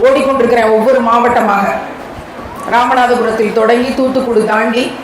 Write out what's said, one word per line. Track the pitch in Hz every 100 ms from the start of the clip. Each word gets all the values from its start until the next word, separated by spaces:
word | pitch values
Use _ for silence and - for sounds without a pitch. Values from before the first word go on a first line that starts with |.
| 494
ஓடிக்கொண்டிருக்கிறேன் | 539 269 269 233 240 220
ஒவ்வொரு | 220 233 269 233
மாவட்டமாக. | 240 240 240 220 202 196 - - - - - - - - - -
ராமநாதபுரத்தில் | 233 247 262 247 240 220 220 214 214
தொடங்கி | 220 240 254 262
தூத்துக்குடி | 262 262 254 226 202
தாண்டி | 214 226 233 269 -